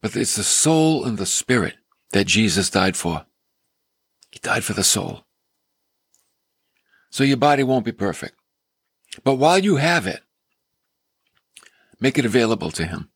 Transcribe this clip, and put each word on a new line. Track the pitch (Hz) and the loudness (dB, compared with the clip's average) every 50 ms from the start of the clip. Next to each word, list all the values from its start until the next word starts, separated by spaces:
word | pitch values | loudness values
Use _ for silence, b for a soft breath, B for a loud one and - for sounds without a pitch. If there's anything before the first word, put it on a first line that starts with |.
But | - 107 - | -6 -6 -4
it's | - - - - | -4 -4 -2 -4
the | 110 98 | -4 -2
soul | - - - - 151 160 160 156 160 160 139 - | 0 0 2 2 4 4 4 4 2 2 0 -2
and | 123 113 | -4 -4
the | 95 98 | -4 -4
spirit | - - - - - 127 120 95 80 - _ _ _ _ _ _ _ | -4 -4 -6 -2 0 0 0 0 -2 -6 _ _ _ _ _ _ _
that | - 98 98 | 0 0 2
Jesus | 98 - 104 110 104 76 95 92 - | 2 2 2 2 2 2 0 -2 0
died | - 98 92 95 90 | 0 2 0 2 0
for. | - - 85 82 76 - _ _ _ _ _ _ _ _ _ _ _ _ _ _ _ _ _ _ _ _ _ | -2 -4 -4 -6 -6 -8 _ _ _ _ _ _ _ _ _ _ _ _ _ _ _ _ _ _ _ _ _
He | - - | -20 -14
died | - - - 113 - | -6 -4 -4 -4 -4
for | - 110 | -4 -4
the | - 95 | -2 0
soul. | - - 104 90 - - - _ _ _ _ _ _ _ _ _ _ _ _ _ _ _ _ _ _ _ _ _ _ _ _ _ _ _ _ _ _ _ _ _ _ _ _ _ _ | 0 0 0 -4 -6 -10 -14 _ _ _ _ _ _ _ _ _ _ _ _ _ _ _ _ _ _ _ _ _ _ _ _ _ _ _ _ _ _ _ _ _ _ _ _ _ _
So | - - 139 | -2 0 2
your | 139 139 | 2 2
body | 127 139 147 147 135 139 | 4 4 4 4 4 2
won't | 127 131 127 107 | 2 0 0 0
be | 117 | -4
perfect. | 110 _ 98 101 80 - - - _ _ _ _ _ _ _ _ _ _ _ _ _ _ _ _ - - _ | -6 _ -4 -4 -4 -6 -10 -14 _ _ _ _ _ _ _ _ _ _ _ _ _ _ _ _ -20 -4 _
But | 135 135 | -2 0
while | 127 139 156 175 190 | 2 4 4 4 4
you | 190 208 185 | 2 2 2
have | 135 143 165 170 170 101 | 2 2 0 0 0 -2
it, | 95 - - _ _ _ _ _ _ _ _ _ _ _ _ _ _ _ _ _ _ _ _ _ _ _ _ _ _ _ - b b b b b b b b | -4 -8 -10 _ _ _ _ _ _ _ _ _ _ _ _ _ _ _ _ _ _ _ _ _ _ _ _ _ _ _ -20 b b b b b b b b
make | - 135 131 | -2 0 0
it | 147 120 | 2 0
available | 113 101 127 117 110 113 104 90 82 | 2 2 2 2 2 0 -2 -4 -8
to | - - 82 | -6 -6 -6
him. | 82 80 - - _ _ | -6 -6 -10 -12 _ _